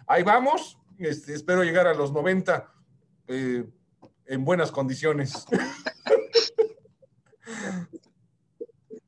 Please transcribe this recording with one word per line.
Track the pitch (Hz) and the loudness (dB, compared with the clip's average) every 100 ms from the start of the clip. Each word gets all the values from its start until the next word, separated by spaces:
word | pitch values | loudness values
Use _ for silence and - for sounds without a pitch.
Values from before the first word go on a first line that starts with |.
| - | 2
Ahí | 165 | 2
vamos. | 190 240 269 339 - - _ - | 6 4 4 0 -4 -18 _ -8
Este, | 160 147 147 | -6 -6 -8
espero | 147 175 185 | -8 0 2
llegar | 170 175 175 | 4 4 4
a | |
los | 147 139 | 2 0
noventa, | 147 180 190 180 143 - _ _ _ _ _ - | 0 2 0 0 -2 -2 _ _ _ _ _ -8
eh, | 131 127 123 117 _ _ _ - _ - | -4 -2 -4 -6 _ _ _ -20 _ -8
en | 131 | -4
buenas | 139 180 151 | 0 0 0
condiciones. | 139 135 127 156 147 135 - - | -2 -4 -2 -2 0 -4 -8 -4
<laughs> | - - - - - - 523 - 453 - - 440 - _ _ _ _ _ _ 226 220 196 185 170 - _ _ _ _ _ _ - _ _ - | -4 -4 -8 -12 -10 0 0 2 0 0 -2 -2 -2 _ _ _ _ _ _ -16 -10 -8 -8 -10 -16 _ _ _ _ _ _ -18 _ _ -20